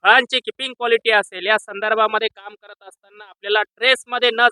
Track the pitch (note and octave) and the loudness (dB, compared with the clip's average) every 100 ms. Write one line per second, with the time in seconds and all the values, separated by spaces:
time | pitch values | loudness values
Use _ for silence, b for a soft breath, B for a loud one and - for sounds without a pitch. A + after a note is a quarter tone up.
0 | G3 B3 A#3+ B3+ - - C4 B3 A#3+ A3+ | 6 4 2 -6 -6 -10 -12 -6 -2 0
1 | A3+ G#3+ F#3+ F#3 F#3 G#3+ - G3+ G#3+ A3 | 2 0 -2 -8 -2 -2 -2 -8 -4 0
2 | G#3+ G#3+ A3 - G3+ G#3 G#3 G#3 G3 _ | 0 0 -4 -8 -20 -20 -20 -20 -20 _
3 | G3 G#3 G3+ - G3+ G#3+ G#3 _ B3 C4 | _ -20 -20 -14 -2 -2 -2 _ 0 0
4 | - A#3+ A#3+ A3+ A#3+ | -2 -2 -2 2 2